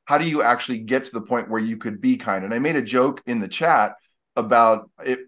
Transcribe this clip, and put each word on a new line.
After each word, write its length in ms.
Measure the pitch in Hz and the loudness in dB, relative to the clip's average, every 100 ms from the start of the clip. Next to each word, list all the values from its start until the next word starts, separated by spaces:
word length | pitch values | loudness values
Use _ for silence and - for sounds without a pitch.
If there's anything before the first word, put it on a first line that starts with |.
| - | -2
how 100 | 147 | 0
do 80 | |
you 180 | 165 151 | 2 0
actually 360 | 117 123 - 117 | 2 2 0 -6
get 260 | 110 127 | -2 -2
to 80 | 131 | -2
the 80 | 117 | -10
point 300 | 107 120 104 | -4 -4 -2
where 100 | 110 | -4
you 160 | 110 113 | -4 -6
could 240 | 117 104 | -8 -4
be 160 | 127 123 | 0 0
kind? 280 | - 95 | 0 -4
And 100 | 95 | -2
I 40 | 117 | -2
made 180 | 143 160 | 0 0
a 60 | |
joke 400 | 113 127 135 143 - | 0 2 2 0 -6
in 140 | 117 | -6
the 80 | 95 | -4
chat 440 | - 165 143 107 - _ _ _ - | -2 2 4 2 -4 _ _ _ -6
about, 540 | 113 120 113 110 - _ | 2 6 6 4 -2 _
"It, 160 | - 127 | -6 -6